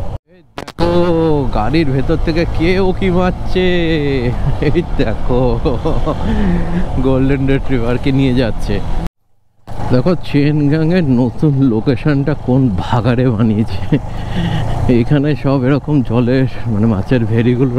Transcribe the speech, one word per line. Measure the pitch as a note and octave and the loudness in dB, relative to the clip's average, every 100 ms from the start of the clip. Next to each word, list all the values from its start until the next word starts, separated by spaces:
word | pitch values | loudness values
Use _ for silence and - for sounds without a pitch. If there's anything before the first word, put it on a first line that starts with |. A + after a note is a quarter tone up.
| - - _ F3+ | -4 -6 _ -20
এই | - - | -20 -16
দেখো, | - - E3+ F3 F3 E3 D#3+ D3+ B2 G#2+ | -12 -2 0 2 2 2 2 0 0 0
গাড়ির | G#2+ D#3 D3+ C3+ | 0 2 2 0
ভেতর | B2+ D3+ - | 0 0 0
থেকে | D#3+ E3 - | 0 0 0
কে | D#3+ F#3 F#3 | 0 2 0
ও | F3+ | 0
কি | F#3+ F3 | 0 2
মারছে, | F3+ F3 - F#3 F#3 F3+ E3 D#3+ C#3+ C3+ A#2+ A#2 - - D3 | 0 -2 -2 0 2 0 0 0 0 0 -2 -2 -2 0 0
এই | D#3+ E3+ - | 0 0 -2
দেখো, | - G#2+ - B2 B2+ A#2 D#3 B2 A#2+ A2 - - G#3 A3 G3 F3 E3 E3+ F3+ B2+ C3 | -2 0 0 2 0 0 -2 -2 0 0 0 -2 -2 0 0 0 0 -2 -2 0 0
golden | C3 C3+ C#3 C3+ | 2 2 0 0
রিট্রিভারকে | C3+ - C3 A#2 B2 C#3+ C3+ | 0 0 0 0 -2 0 0
নিয়ে | C3+ B2 | 2 0
যাচ্ছে। | A#2 G#2 - G2+ - - E3+ _ _ _ _ _ - - - | 0 -2 -2 -2 -2 -2 -4 _ _ _ _ _ -10 -6 0
দেখো, | B2+ B2+ - - | 0 0 -2 -2
চেনগাংয়ের | D3 C#3+ D3+ C#3+ D#3 D#3+ F#3 D3+ A#2+ | 0 0 0 0 0 0 0 2 0
নতুন | B2 - D#3 C3+ C3+ | 0 0 0 2 2
লোকেশনটা | A2 G#2+ A#2+ D#3 C#3 C#3+ C#3+ - | 2 0 0 0 0 0 -2 0
কোন | C3 C3 F2+ | 2 2 0
ভাগাড়ে | - B2 A2 A#2+ C3 G#2 | 0 0 0 2 0 2
বানিয়েছে। | A2+ G#2+ A#2 - - D3 - - - F#3 E3+ D#3+ - - - A#2+ | 0 0 0 -2 0 -2 -2 -8 -4 -2 -2 -2 -2 -2 2 2
এখানে | A#2+ D3 D3 C#3+ | 2 0 0 -2
সব | C3+ C3+ B2 | 0 0 2
এরকম | C#3+ - D3 A2+ | 0 0 0 0
জলের, | A2+ A#2+ C3+ B2+ - A2+ | 0 2 2 0 -2 -2
মানে, | G#2 A2+ | 0 0
মাছের | G2 G2 B2+ A2 | 0 0 0 2
ভেড়িগুলো | A2 A#2+ A#2+ C3+ | 0 2 2 0